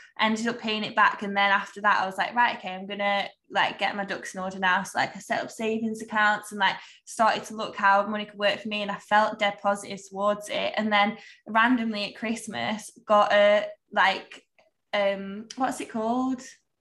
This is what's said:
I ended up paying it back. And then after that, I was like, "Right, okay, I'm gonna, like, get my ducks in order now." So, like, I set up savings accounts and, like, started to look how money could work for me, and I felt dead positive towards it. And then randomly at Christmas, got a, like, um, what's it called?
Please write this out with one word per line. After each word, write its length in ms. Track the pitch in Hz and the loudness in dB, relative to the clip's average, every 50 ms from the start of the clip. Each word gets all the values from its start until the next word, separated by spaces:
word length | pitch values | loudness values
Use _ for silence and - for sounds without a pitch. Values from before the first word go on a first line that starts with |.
| - - _ - | -20 -20 _ -2
I 80 | 214 | 0
ended 200 | 220 220 220 226 | 0 2 0 0
up 120 | 233 226 233 | -2 -4 -4
paying 260 | - 226 214 214 214 | -4 -4 -2 -2 -4
it 120 | 170 - | -2 2
back. 260 | - 208 - - - 220 | 4 4 4 4 0 -6
And 140 | 202 202 | -4 0
then 140 | 202 202 202 | 2 4 4
after 300 | 196 202 196 - - 202 202 | 4 2 0 -4 -12 -2 2
that, 180 | 208 196 - | 2 4 4
I 60 | 196 | 2
was 100 | 190 190 | -2 -2
like, 180 | 196 185 190 214 | -2 -4 -2 2
"Right, 220 | 240 240 233 220 | 2 2 2 2
okay, 160 | 220 - 190 185 | -2 -8 -10 -10
I'm 140 | 185 190 | -10 -10
gonna, 420 | 190 202 202 202 202 202 202 190 - - _ _ _ | -10 -6 -2 0 0 0 0 -2 -4 -8 _ _ _
like, 280 | 190 196 165 110 - - | 0 0 0 0 0 -2
get 180 | 202 - - | -4 -4 -2
my 80 | 202 196 | -4 -6
ducks 300 | 196 190 185 - - - | -6 -6 -8 -8 -10 -10
in 60 | 190 | -8
order 200 | 185 190 190 196 | -8 -8 -6 -2
now." 240 | 190 185 180 190 190 | 0 2 2 2 0
So, 140 | - - - | -2 -2 -2
like, 180 | 131 - - | -2 -2 -4
I 20 | 196 | -10
set 240 | - - 220 - 113 | -8 -4 -4 -4 -4
up 80 | - | -6
savings 500 | - - 226 220 220 226 233 226 220 220 | -8 -6 -4 -2 -2 -2 -2 -4 -6 -6
accounts 520 | 226 - 220 214 214 208 214 - - - 208 | -8 -4 0 2 4 4 2 0 -2 -10 -4
and, 80 | 208 | 0
like, 160 | 196 185 - - - - - _ _ | 0 0 0 -2 -10 -18 -20 _ _
started 400 | - - - 226 220 - - 214 | -18 0 2 4 4 4 2 -4
to 100 | - 220 | -8 -10
look 200 | 214 214 - - | -8 -8 -8 -6
how 300 | - 202 196 196 202 208 | 0 2 4 4 4 4
money 180 | 208 214 208 208 | 0 -2 -6 -6
could 140 | 208 - 202 | -8 -8 -2
work 220 | 202 202 - - | 0 0 0 0
for 80 | - 220 | -4 -6
me, 140 | 208 208 208 | -6 -6 -4
and 80 | 196 | -6
I 80 | 202 - | -6 -8
felt 420 | - - 208 214 214 214 220 - | -2 2 4 4 4 2 0 0
dead 180 | 214 202 202 - | -2 -2 -2 0
positive 400 | - 202 202 196 - - 202 190 - - | -2 -2 -2 -2 -4 -10 -12 -12 -12 -14
towards 400 | 196 190 202 208 208 202 208 - | -8 -2 0 0 0 -2 -4 -6
it. 240 | - 202 190 202 - | -4 -4 -2 -2 -2
And 160 | - 214 214 208 | -2 -2 2 4
then 260 | 202 202 214 226 - - - - _ _ | 4 4 4 0 -4 -12 -20 -20 _ _
randomly 580 | - 214 226 226 240 254 240 226 226 214 202 202 | -2 2 2 4 4 4 2 0 -2 -4 -4 -6
at 120 | 190 - | -6 -8
Christmas, 760 | - - 220 233 226 - - 196 - 117 - 220 208 - - - - _ | -8 -6 -6 -6 -6 -8 -10 -6 -4 -4 -4 -4 -4 -8 -12 -18 -20 _
got 280 | - 214 208 208 - 196 | 4 4 6 6 6 6
a, 340 | 208 202 202 208 214 202 - - - _ _ - | 6 6 6 6 4 2 -2 -10 -14 _ _ 2
like, 520 | 208 185 190 190 - - - - - _ _ _ _ _ _ _ _ _ _ - | 4 4 4 4 0 -6 -12 -20 -20 _ _ _ _ _ _ _ _ _ _ -2
um, 560 | 208 202 196 196 196 196 196 196 208 226 226 - | 0 0 0 0 -2 -6 -10 -10 -12 -12 -14 -6
what's 240 | - 262 262 262 - | -4 -4 -4 -4 -6
it 80 | - - | -10 -8
called? 520 | - 226 220 226 240 254 262 262 262 247 - - - _ _ _ _ _ | -6 -4 -2 -2 0 0 0 -2 -4 -6 -8 -14 -20 _ _ _ _ _